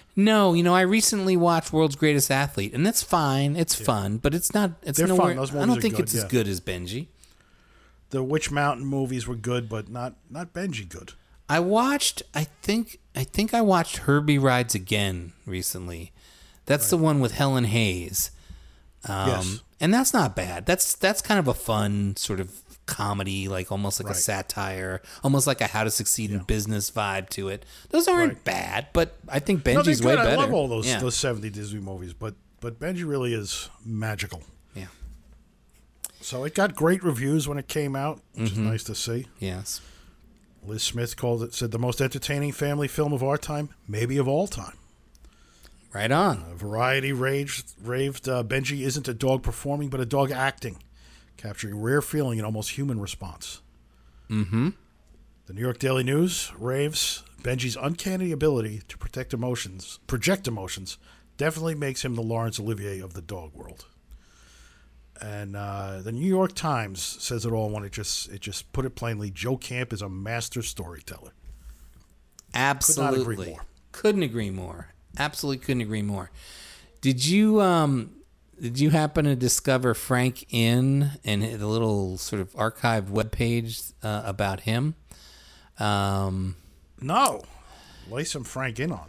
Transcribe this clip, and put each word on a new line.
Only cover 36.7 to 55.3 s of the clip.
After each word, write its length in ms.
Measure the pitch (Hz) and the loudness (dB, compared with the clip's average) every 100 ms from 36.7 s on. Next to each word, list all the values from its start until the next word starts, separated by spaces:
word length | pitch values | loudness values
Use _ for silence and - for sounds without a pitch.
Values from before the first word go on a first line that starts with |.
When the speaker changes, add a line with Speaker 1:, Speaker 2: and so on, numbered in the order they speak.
Speaker 2:
great 300 | - 160 185 | 4 4 4
reviews 420 | 180 123 135 156 143 | 2 2 2 2 2
when 120 | 143 | -4
it 100 | - | -4
came 260 | 156 143 | -2 -2
out, 260 | 135 143 - - | -2 -2 -4 -10
which 160 | - 113 | -4 -2
Speaker 1:
Mm-hmm. 100 | 104 | 0
Speaker 2:
is 60 | 107 | 0
nice 140 | 113 | 0
to 100 | - | -4
see. 320 | 107 - 117 131 - | -6 -4 -4 -6 -8
Speaker 1:
Yes. 420 | 98 92 98 - - - - - - _ _ _ 101 | -6 -6 -6 -10 -12 -20 -20 -20 -20 _ _ _ -12
Speaker 2:
Liz 160 | 110 | -4
Smith 320 | - 117 120 - | -4 -2 -4 -2
called 240 | 123 117 | -2 0
it, 100 | 113 | -2
said, 200 | - 120 | -4 -4
"The 60 | 113 | -2
most 220 | 123 120 | -2 0
entertaining 520 | 131 131 - 143 143 | 0 -2 -4 -2 -2
family 360 | - 143 147 143 | -2 -2 0 -2
film 240 | - 151 | 0 0
of 100 | 143 | 0
our 140 | 135 143 | 0 0
time, 320 | - 147 147 - - | -2 -6 -6 -10 -8
maybe 300 | 104 120 135 | -4 0 2
of 100 | 131 | 2
all 200 | 143 196 | 2 0
time." 320 | - - - - _ _ _ - _ _ _ - - _ | -4 -10 -16 -20 _ _ _ -20 _ _ _ -20 -20 _
Speaker 1:
Right 180 | 98 110 | -4 2
on. 320 | 147 196 110 82 | 4 4 0 -6
Speaker 2:
Uh, 40 | |
Variety 580 | 85 101 107 127 135 135 | -10 -6 0 2 2 0
raged, 600 | 131 131 139 139 - - - | 0 0 0 -2 -6 -10 -14
raved, 460 | 110 127 139 135 131 | -6 -2 -2 -2 -2
uh, 140 | 127 | -2
"Benji 380 | 113 135 131 143 | 0 -2 -2 -2
isn't 260 | 135 135 135 | -2 -2 -4
a 60 | |
dog 280 | 113 131 131 | 0 2 2
performing, 480 | 131 - 139 143 143 | 0 -4 -4 -4 -2
but 100 | 131 | -4
a 60 | 120 | 0
dog 240 | 139 135 | 2 2
acting, 480 | 131 135 - 123 95 - - - - - - | 2 -2 -2 -8 -12 -16 -20 -20 -20 -20 -14
capturing 420 | 107 101 107 104 | -12 -10 -8 -4
rare 200 | 113 143 | 2 2
feeling 380 | - 156 135 113 | 2 0 0 0
and 80 | 107 | -2
almost 240 | 107 107 | -4 -4
human 280 | - 139 113 | -4 -4 -4
response." 600 | 101 - 92 76 - - - _ _ _ - - - | -6 -8 -12 -12 -14 -16 -20 _ _ _ -20 -20 -4
Speaker 1:
Mm-hmm. 400 | 107 98 107 147 - _ _ _ - - | -2 0 0 0 -2 _ _ _ -20 -20